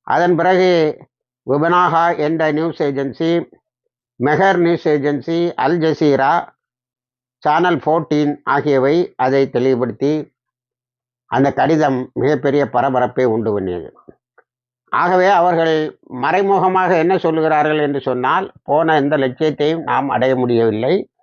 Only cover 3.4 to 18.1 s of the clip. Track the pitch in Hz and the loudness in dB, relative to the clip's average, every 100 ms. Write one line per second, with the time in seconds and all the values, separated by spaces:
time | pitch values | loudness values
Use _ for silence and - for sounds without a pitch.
3.4 | 147 _ _ _ _ _ _ _ 123 151 | -4 _ _ _ _ _ _ _ -2 2
4.4 | 190 185 170 170 165 151 139 143 - 165 | 2 2 0 0 0 0 0 -4 -4 -2
5.4 | 170 - 131 175 160 156 151 135 135 170 | -2 -2 -2 0 0 0 2 2 2 0
6.4 | - _ _ _ _ _ _ _ _ _ | -4 _ _ _ _ _ _ _ _ _
7.4 | 151 156 180 160 - 165 156 147 147 147 | -2 0 2 0 0 -2 0 -2 0 -4
8.4 | - 139 139 135 135 165 180 - 131 139 | -2 -2 0 2 2 0 -2 -2 0 2
9.4 | 135 127 127 127 120 113 139 156 147 _ | 0 0 0 0 -2 -2 -2 -2 -6 _
10.4 | _ _ _ _ _ _ _ _ _ 120 | _ _ _ _ _ _ _ _ _ 0
11.4 | 135 131 135 160 147 131 123 - 127 147 | 0 0 0 2 0 -2 -6 -4 -2 0
12.4 | 139 139 131 123 135 127 123 123 127 110 | 0 0 0 0 0 0 -2 0 -2 0
13.4 | 113 101 95 87 76 - - _ _ _ | -2 -4 -4 -6 -10 -20 -20 _ _ _
14.4 | _ _ _ _ _ 123 175 185 185 190 | _ _ _ _ _ -2 0 2 4 4
15.4 | 175 165 160 156 156 - _ 127 135 180 | 2 2 0 0 -2 -10 _ -6 -2 0
16.4 | 196 196 185 185 185 170 165 185 170 160 | 2 2 2 2 2 2 2 0 0 0
17.4 | 156 156 151 151 147 139 131 | 0 2 2 0 -2 -2 -4